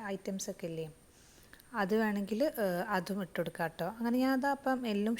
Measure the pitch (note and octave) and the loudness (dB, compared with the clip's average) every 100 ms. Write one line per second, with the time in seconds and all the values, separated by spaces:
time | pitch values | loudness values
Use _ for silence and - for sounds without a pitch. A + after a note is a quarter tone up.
0 | G#3 F#3+ - F#3+ - F#3 E3+ D#3+ D#3+ - | -4 -6 -4 -6 -6 -8 -6 -6 -8 -10
1 | - - - - - - - A#3 F#3+ G#3+ | -20 -20 -20 -20 -20 -20 -8 -2 2 4
2 | A3 G3+ G3 G#3+ D4+ D4 G3 F3 G#3+ F#3 | 4 0 0 2 2 2 0 2 0 0
3 | F3+ G3 F3+ - E3 - E3 - E3+ A3+ | 0 -4 -4 -4 -4 -2 -4 -2 -6 -2
4 | A#3 B3 C4 C4+ C#4 C4+ C4 C4 A#3+ G3+ | 0 2 4 2 2 0 0 0 0 0
5 | G#3 A#3 | 0 0